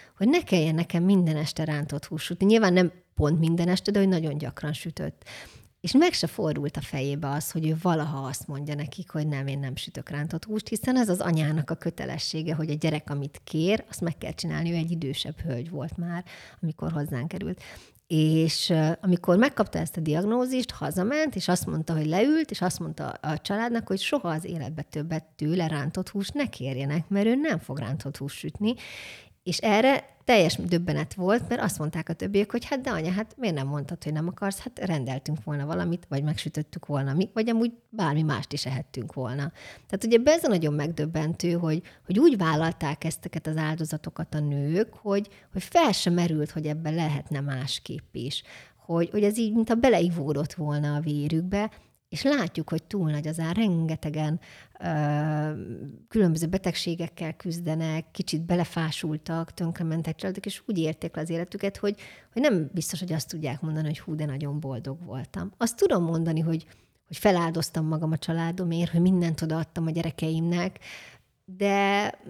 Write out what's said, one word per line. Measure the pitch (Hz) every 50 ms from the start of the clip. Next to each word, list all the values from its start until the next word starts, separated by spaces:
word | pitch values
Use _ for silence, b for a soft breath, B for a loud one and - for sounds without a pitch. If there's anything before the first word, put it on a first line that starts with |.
| B B B _
hogy | 196 240
ne | 311 359 -
kelljen | - 196 170 156 160 160
nekem | 165 170 - - 170 175
minden | 190 202 190 175 156 156 147
este | 156 147 - - 156
rántott | 156 151 147 147 143 143 143 -
húst | - 156 156 -
sütni." | - 175 - 196
Nyilván | 202 220 226 220 185 175
nem | 185 180 165 - - _ _ _
pont | - 151 147 170 156
minden | 165 160 170 175 170 175
este, | 185 190 - 208
de | 208 202
hogy | 196 190
nagyon | 185 165 160 156 143 151
gyakran | 151 127 - - - 147 151
sütött. | - - 170 - - 156 156 - - - B B B B B B B B B _ _
És | - 175
meg | 233 277 339 359 -
se | - - -
fordult | - - 185 156 147 143 139 156 - 151
a |
fejébe | - - - 135 131 143 139 143 - 135
az, | 143 151 - -
hogy | - 160 156 156
ő | 160 160
valaha | - 180 160 160 151 151 151 135 135 131
azt | 143 - - -
mondja | 143 139 143 151 147
nekik, | 147 151 - - - 175 -
hogy: | - 160 151 156
"Nem, | 143 135 139 139
én | 135 143
nem | 139 131 123
sütök | - - - - 131 131 -
rántott | 147 143 151 165 165 165 -
húst", | 220 214 214 - -
hiszen | 226 202 - 254 254 254
ez | 240 208
az | 180 185
anyának | - 175 165 156 151 147 156 165 147 -
a | 165
kötelessége, | - - 165 - - 135 131 135 156 - - - 160 160 170 143
hogy | 147 156 151
a | 147
gyerek, | 151 165 156 151 147 - -
amit | 143 143 139 143 - - -
kér, | - - 156 160 190 214 214 - -
azt | - -
meg | 180 160 147 -
kell | - -
csinálni, | - - - 160 151 151 170 170
ő | 170
egy | 165 160 170
idősebb | 175 160 165 131 - - - - 156 -
hölgy | - 165 127 120 143 165
volt | 180 147 131 160 - -
már, | 170 170 170 175 180 B B B B B B B
amikor | - 160 - - - 170
hozzánk | 165 151 143 - 139 120 127 170
került. | - 175 - - 185 B B B B B B B B _ _ _
És, | 170 156 156 156 160 160 165 160 - - - -
ö, | 170 160 156 156 170 -
amikor | - 185 180 175 - - 175 196
megkapta | 247 285 - - 202 - - 165
ezt | 165 156 - 180
a |
diagnózist, | 156 156 - 160 190 208 233 247 254 254 262 254 - -
hazament, | - - 151 139 185 185 185 226 285 311 311 285 -
és | 185 - -
azt | 180 180 -
mondta, | 180 160 160 160 - 165
hogy | 156 151
leült, | 156 165 190 233 285 311 320 311 -
és | 208 -
azt | 180 180 - -
mondta | 170 160 160 - 143 131
a | - - - 156 151 156
családnak, | - - 202 214 233 240 233 226 220 -
hogy | 196 196
soha | - - 302 277 - 170
az | 156 160 175
életbe | 170 170 160 127 - 160 160
többet | 151 - - 151 147 170 160 165 - _ _
tőle | - 156 151 170 185 170 160
rántott | 156 143 139 156 - - 147 -
húst | - 202 196 - -
ne | 285 277 -
kérjenek, | - - 127 135 131 127 139 139 147 175 160 -
mert | 196 202 208
ő | 226 247
nem | 277 302 320 208 156
fog | - - 131 147
rántott | 117 104 139 - - 139 139 -
húst | 135 139 - -
sütni. | - 151 - - 202 226 254 B B B B B B B B B B B B _ _ 180
És | 165 -
erre | - 220 202 214 240 262 277 - - - - _ _
teljes | - 247 208 170 147 -
döbbenet | - - 175 175 170 175 175 147 143 151 - -
volt, | 190 180 185 220 240 - 180
mert | 240 -
azt | 240 175 - -
mondták | 151 160 - 165 - -
a | 170
többiek, | - 185 190 202 196 208 -
hogy | - 240 -
"Hát | - 294 262
de | 262 269
anya, | 208 165 156 175
hát | 185 202 226 - - -
miért | 254 202 160
nem | 139 135 139
mondtad, | 147 147 143 - 170 - -
hogy | 156 151
nem | 151 165 175
akarsz? | 131 - 202 196 190 -
Hát | - 254 - -
rendeltünk | 202 190 165 147 123 123 131 147 - 156 151 156 -
volna | 156 147 143 143
valamit, | 147 170 180 175 170 170 175 - -
vagy | 139 139 147
megsütöttük | 151 - - - 151 - 151 151 - - 170 -
volna | - 147 135 139 139 135
mi, | 175 185 - -
vagy | 226 220 233
amúgy | 233 226 233 240 233 - _ _
bármi | - 220 170 151 147 156
mást | 156 151 139 101 - - 143
is | 143 -
ehettünk | 131 135 127 - - - 127 110 - -
volna." | 139 127 113 127 143 139 170 B B B B B B B B
Tehát | - 190 -
ugye | 226 233 226
ebben | 247 294 320
ez | 339 339
a | 277
nagyon | 202 175 165 151 147
megdöbbentő, | 151 143 165 165 156 151 160 170 160 151 156 165 - - 175
hogy, | 170 175 170 160 156 175 B B B B B
hogy | - 185 214
úgy | 311 339 254 196
vállalták | 175 160 151 151 165 165 - - 170 139 151 - -
ezteket | 165 - - - 190 - 160 - 156
az | 156 160
áldozatokat | 156 151 160 170 160 151 160 151 - - - - - - -
a | 151
nők, | 147 147 143 143 143 147 160 190 233 - -
hogy, | - - 208 196 202 202 B B B B B
hogy | - 185 -
fel | - - 339 320 240
sem | 185 - - 180 175
merült, | 175 170 170 156 151 147 147
hogy | - 160 151
ebben | 151 151 160 165 151 156
lehetne | 170 160 147 143 139 - - 151 135
másképp | 143 143 135 127 127 135 - - - - 147 147 - - -
is. | 123 117 131 - - B B B B B B B
Hogy, | _ _ - 170 165 170 -
hogy | - 214 202
ez | 202 214 233
így, | 226 214 214
mintha | 233 220 - 226
beleivódott | 233 262 262 220 170 170 180 165 165 139 147 143 143 143 135 -
volna | - 151 147 147 147 147 147 147
a | 147
vérükbe, | 160 151 147 147 143 151 160 160 175 185 202 202 214 220 B B B B B _ _ _
és | - -
látjuk, | - 269 294 277 185 175 - 170 156 -
hogy | 165 160 -
túl | _ - 202 170 156
nagy | 151 147 156 151
az | 160 170
ár, | 160 165 175
rengetegen, | 214 226 202 175 165 165 156 160 - - 151 151 151 151 151 160 175 B B B B B B B -
ö, | - 170 160 151 151 147 147 147 151 156 151 151 151 156 156 - - - 117 78 - 143 - - - _
különböző | - 226 196 170 160 160 170 165
betegségekkel | 190 190 - 185 165 - - 180 165 170 165 165 - - 165 156 -
küzdenek, | - - 180 165 170 175 160 156 165 160 160 156 165 - -
kicsit | - - 185 - - 156
belefásultak, | 165 170 175 175 170 - - 175 160 151 - - - 156 151 151 - - 165 165 165 - -
tönkrementek | - 170 165 175 - 170 160 156 165 151 160 160
családok, | - - 190 185 196 -
és | 208 - - -
úgy | - 208 175
érték | 160 156 160 - - 165 -
le | 160
az | 156 165
életüket, | 165 165 170 170 - 196 - 196 196 -
hogy, | - 202 208 B B B B B B B _
hogy | 233
nem | 277 294 214 170 156 131 -
biztos, | 175 151 - - 151
hogy | 185 175 156
azt | 156 - -
tudják | - 160 156 135 135 143
mondani, | - 156 151 156 156
hogy | 147 156 -
"Hú, | - - 156
de | 156 151
nagyon | 147 131 139 143 143 143 151
boldog | - 135 131 123 - 139 135 165 175
voltam." | - 123 131 - - - - 170 202 - _
Azt | 233 226 233 -
tudom | 403 381 254 180 170
mondani, | 165 165 165 165 165 160 156
hogy, | 160 170 160 160 - b b b b b b b _ _
hogy | 156 -
feláldoztam | - 208 185 170 170 165 165 165 156 - - 160 156
magam | 156 160 156 160 156
a | 160 156
családomért, | - - 165 165 165 165 175 185 185 165 165 170 175 160
hogy | - 170
mindent | 175 185 190 180 175 165 156 -
odaadtam | 170 160 165 165 160 - _ 175 165
a | 160
gyerekeimnek, | 160 165 - 165 - - 165 160 160 160 165 170 175 175 180 190 - - B B B B B B B B B B _ _ _
de, | - 185 185 202 202 196 202 202 196 202 202 214 - - - - -